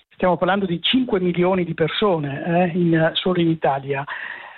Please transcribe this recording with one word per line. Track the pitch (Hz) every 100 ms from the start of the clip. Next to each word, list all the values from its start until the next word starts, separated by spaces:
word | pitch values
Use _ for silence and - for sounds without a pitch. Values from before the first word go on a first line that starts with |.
| _
stiamo | - 185 170
parlando | 180 202 190
di | 170
cinque | - 262 247 196
milioni | 180 170 180 190
di | 170
persone, | 156 156 - 208 165 143 139 -
eh, | 170 180 175
in, | 170 165 160
solo | - 190 180
in | 170
Italia. | 160 156 139 139 139 143 - - - -